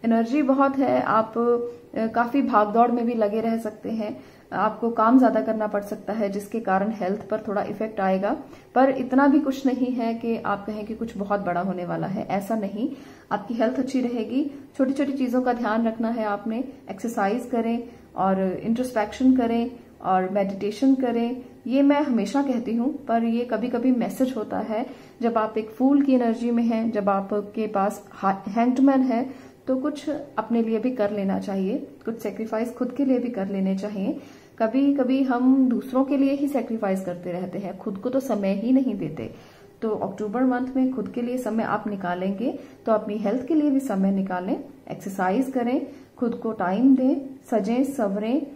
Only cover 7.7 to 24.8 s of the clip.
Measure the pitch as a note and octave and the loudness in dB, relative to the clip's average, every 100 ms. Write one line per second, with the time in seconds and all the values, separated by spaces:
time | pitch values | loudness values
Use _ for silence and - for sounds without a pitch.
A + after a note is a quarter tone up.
7.7 | G3+ A3 A3 F#3+ F#3+ G3+ D#4 - - - | -4 -6 0 0 2 0 -4 -8 -20 0
8.7 | A#3+ C4+ C4+ - B3+ C#4+ C#4+ C4+ C4 C4 | 4 4 4 2 4 6 6 2 0 -2
9.7 | - B3 A#3+ A3+ A3+ A#3 A3+ - G3 G3 | 0 -2 0 -2 -2 -4 -2 -2 -4 -6
10.7 | G#3+ G#3 A3 A3+ F#3+ G3 G3+ F3+ F3 F#3+ | -8 -8 -8 -8 -6 -2 -2 0 -2 -2
11.7 | F3+ F3 E3 E3 F#3+ - F#3+ G3 A3 G3 | -4 -4 -4 -4 -4 -2 -4 -2 -4 -4
12.7 | G3+ B3+ - - - - - - A#3 A#3 | -4 -6 -6 -18 -20 -6 -6 -4 0 0
13.7 | - C4 C4 A#3 A#3+ G#3+ B3+ D4 - - | 0 -2 0 0 -2 -2 -2 -2 -6 -14
14.7 | - C4 C#4+ C#4 C4+ B3+ B3+ B3 A#3+ A#3 | -2 0 2 -2 -2 0 0 0 -2 0
15.7 | A3 A3+ A3 A3+ A#3 G#3+ G3+ A3+ A3+ C4+ | 0 0 -2 -4 -2 -2 -4 -4 -6 -6
16.7 | - - - A3+ A#3 G3 A#3+ B3+ A#3 A3+ | -10 -14 -8 -6 0 0 0 -2 -2 0
17.7 | A#3 - - - - F#3+ F#3+ F#3+ F3+ A3 | -4 -6 -16 -12 -2 0 2 0 -2 -2
18.7 | A#3 B3+ A3 G#3 - C4 C4 A#3+ A#3 A#3 | -2 0 -2 -2 4 4 6 4 0 -2
19.7 | - - - - F#3 F#3 G3+ G3 F#3+ G3+ | -6 -20 -8 2 2 2 0 0 -2 -4
20.7 | A3 C4+ C4 B3 A#3 A#3 B3+ - - A3+ | 2 4 4 2 0 0 -4 -12 -12 0
21.7 | C4 C#4 C#4+ C#4+ A3+ G3 C#4 C4+ A#3 - | 4 6 4 4 2 2 0 0 -2 0
22.7 | A#3 B3 D4+ - A3+ A#3 A3+ A#3+ G#3+ B3 | 0 -2 -4 -2 0 2 0 0 -2 -2
23.7 | A#3+ C4 A#3+ G3 - B3+ - - F#3+ A3+ | 2 2 2 0 0 -2 -2 -4 -4 -4
24.7 | A3 | -4